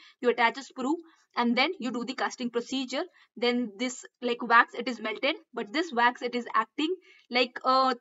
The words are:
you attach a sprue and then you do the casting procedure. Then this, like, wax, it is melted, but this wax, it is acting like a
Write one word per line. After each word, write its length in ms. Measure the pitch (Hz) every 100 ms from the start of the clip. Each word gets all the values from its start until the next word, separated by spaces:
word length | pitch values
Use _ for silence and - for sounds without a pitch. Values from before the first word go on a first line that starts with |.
| - _
you 100 | 240
attach 280 | 233 233 226
a 40 |
sprue 340 | 262 - 254 339 - _ _ -
and 200 | 240 247
then 140 | 285 370
you 120 | 247
do 120 | 240
the 120 | 226 262
casting 340 | 208 - 240
procedure. 540 | 240 233 262 254 262 349 _ _ -
Then 340 | 240 240 240 196
this, 280 | 254 247 - _
like, 200 | 247 240
wax, 320 | 240 233 240
it 140 | - 240
is 120 | 226
melted, 360 | 220 208 262 359 _
but 180 | 240 208
this 220 | 240 339
wax, 280 | 233 240 254
it 140 | 247 240
is 120 | 226
acting 400 | - 226 - 311 370 - - -
like 300 | 247 254 -
a 320 | 254 262 262 254